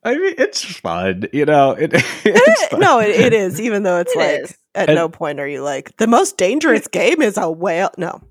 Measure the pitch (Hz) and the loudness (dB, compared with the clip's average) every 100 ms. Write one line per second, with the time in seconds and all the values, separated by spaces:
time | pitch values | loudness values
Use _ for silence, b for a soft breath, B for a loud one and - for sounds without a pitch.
0 | 226 277 381 339 403 - - 175 - 85 | -4 -2 -2 -2 -4 -4 -10 -10 -6 -2
1 | 95 92 104 135 147 - 139 117 151 - | -2 -4 -4 -2 2 4 4 2 0 0
2 | - - 214 202 523 640 370 - 370 254 | -2 -2 2 6 6 4 2 2 4 4
3 | 214 165 254 226 190 151 233 208 202 175 | 2 2 2 2 -2 -4 -4 -2 0 -2
4 | 180 165 - 147 143 - _ - 180 156 | -2 -2 0 -2 -6 -18 _ -4 0 0
5 | 165 170 160 143 143 143 139 139 - _ | 0 -4 -8 -6 -8 -6 -6 -6 -10 _
6 | 220 233 381 - 185 269 320 220 - 180 | 2 2 2 0 0 0 0 0 -2 -2
7 | 180 320 262 196 175 160 180 165 190 - | 0 2 0 0 -4 -4 -4 -2 -4 -4
8 | 170 - _ | -10 -10 _